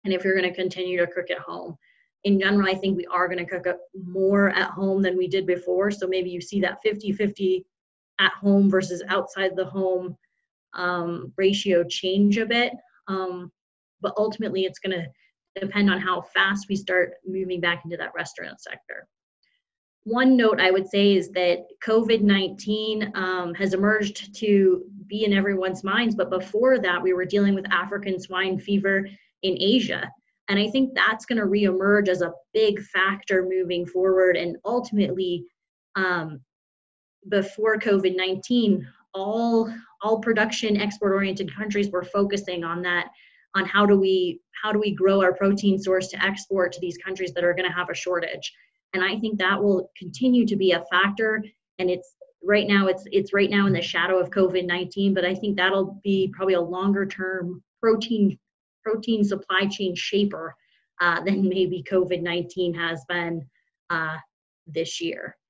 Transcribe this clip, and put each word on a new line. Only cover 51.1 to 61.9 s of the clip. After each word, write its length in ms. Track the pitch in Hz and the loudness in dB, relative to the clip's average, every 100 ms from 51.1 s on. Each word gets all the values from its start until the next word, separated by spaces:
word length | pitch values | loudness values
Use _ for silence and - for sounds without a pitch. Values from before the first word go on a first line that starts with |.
| 202 220 220 214 _ _ - | 0 -2 -2 -6 _ _ -4
And 100 | 185 | -2
it's 260 | 180 - _ - _ | -2 -6 _ -20 _
right 240 | 180 208 202 | 2 2 4
now, 200 | 202 190 | 2 4
it's, 160 | 180 - | 0 0
it's 220 | 202 196 | -2 2
right 160 | 196 202 | 2 2
now 160 | 202 196 | 4 2
in 80 | |
the 80 | 180 | 2
shadow 380 | 175 170 180 185 | 0 -2 2 0
of 100 | 175 | 0
covid 380 | 202 185 180 180 | 2 2 2 -2
nineteen, 460 | 180 180 196 196 | -4 -4 0 2
but 120 | 190 175 | 2 0
I 80 | |
think 240 | 190 208 202 | -2 -4 0
that'll 420 | 185 196 185 - | 2 2 -2 -4
be 280 | 202 190 190 - | 0 0 0 -2
probably 180 | 190 | 0
a 80 | 180 | 2
longer 440 | 170 180 196 196 196 | 0 -2 0 0 -2
term 580 | - 185 185 175 180 _ _ | -4 -6 -6 -8 -10 _ _
protein, 560 | 226 220 226 220 196 - _ _ _ _ 220 | 2 2 0 2 2 2 _ _ _ _ -4
protein 380 | 220 226 226 | -4 0 0
supply 420 | 202 196 - 190 202 | 2 0 -2 0 0
chain 300 | - 190 175 | -2 -4 -4
shaper, 600 | - 202 202 160 165 - _ _ _ - | -2 0 0 -2 -12 -14 _ _ _ -2
uh, 180 | 175 170 | 0 0
than 280 | 180 196 190 | -2 0 0
maybe 340 | 185 175 180 - | 2 0 -2 0